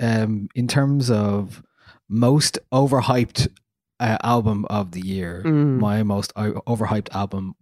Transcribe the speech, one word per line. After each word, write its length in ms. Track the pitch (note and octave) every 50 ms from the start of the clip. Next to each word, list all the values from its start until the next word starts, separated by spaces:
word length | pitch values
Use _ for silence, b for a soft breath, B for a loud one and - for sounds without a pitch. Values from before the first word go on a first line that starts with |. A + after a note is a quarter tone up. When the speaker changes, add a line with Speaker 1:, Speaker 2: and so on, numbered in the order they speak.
Speaker 1:
um, 480 | B2 A#2 A2+ A2 A2 G#2+ A2 G#2 G2+ - -
in 140 | B2+ B2 A#2
terms 420 | - C#3 C#3 C#3 C#3 C#3+ C3 B2
of 520 | A#2 G#2 G#2 G2+ G2+ G2+ G2+ - - - - b b b b b b b b -
most 500 | G2 A2+ A#2+ A#2+ C#3 D3+ D3 - - - - - -
overhyped, 760 | C3 C#3 C#3 C3+ C3 A2 - B2+ B2+ A#2+ - - - - - - _ _ _ _ _ _ _ _ -
uh, 200 | B2 A2+ A2 - -
album 420 | A2 A#2+ A#2+ G#2+ G#2+ G#2+ G2+ G#2 -
of 220 | - G#2 - F3+ -
the 80 | F3+
year, 420 | F#3 F#3+ F#3+ F#3+ F3+ E3+ F3 F3 -
Speaker 2:
Mm. 340 | E3 D#3 D3 D3 D3 C3 B2+
Speaker 1:
my 240 | A2 G#2 G#2 G#2+ G#2+
most 300 | G#2 G2+ G2+ G2+ - -
o-, 260 | G2+ G#2+ G#2+ - G2+ -
overhyped 480 | - A#2+ A2 G#2+ G2+ A2 G#2+ G2 - -
album 400 | G2 G2+ F#2+ - G2 F#2+ F#2+ - _